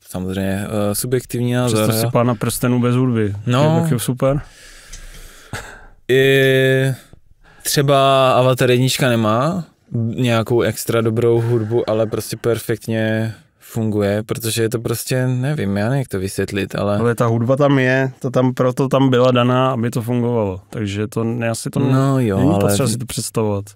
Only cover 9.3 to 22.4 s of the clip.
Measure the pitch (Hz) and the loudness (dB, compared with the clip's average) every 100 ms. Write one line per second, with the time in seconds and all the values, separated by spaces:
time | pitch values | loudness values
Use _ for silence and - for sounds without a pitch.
9.3 | 110 143 185 156 _ _ 120 113 - 123 | 0 0 -4 -8 _ _ -4 -4 -2 0
10.3 | 113 107 120 95 - - 113 113 113 117 | 0 2 2 2 -2 -2 0 0 2 2
11.3 | 117 117 120 107 117 - 107 110 110 - | 2 2 0 0 -2 0 0 0 -2 -6
12.3 | - 120 117 - 113 - 113 110 110 110 | -4 -2 -2 -2 -6 -4 -2 -2 -2 -4
13.3 | 104 _ _ - 117 110 104 101 104 107 | -8 _ _ -10 -4 -2 0 0 -2 -4
14.3 | 113 113 110 113 113 117 117 - 131 127 | -6 -4 -2 -2 -2 -4 -6 -4 -2 -2
15.3 | 127 131 151 98 98 107 139 127 98 95 | -2 -2 -2 -2 -2 0 -2 -2 -4 -4
16.3 | - 98 101 95 - 101 104 117 117 120 | -4 -4 -4 -4 -4 -2 0 0 0 0
17.3 | 113 117 135 143 139 127 131 135 - 135 | 0 0 2 4 4 4 2 0 -4 -4
18.3 | 127 127 127 127 123 135 135 135 123 127 | 0 0 2 0 0 0 2 4 4 4
19.3 | 123 123 127 131 127 117 123 113 123 120 | 4 2 2 0 0 -2 -4 -2 -2 0
20.3 | 120 104 90 - - 104 104 107 - 113 | 0 -2 -4 -10 -8 -6 -4 -4 -4 -4
21.3 | 120 117 113 139 139 143 131 135 135 120 | -2 -4 -4 -6 -2 0 2 2 2 0
22.3 | 98 | 2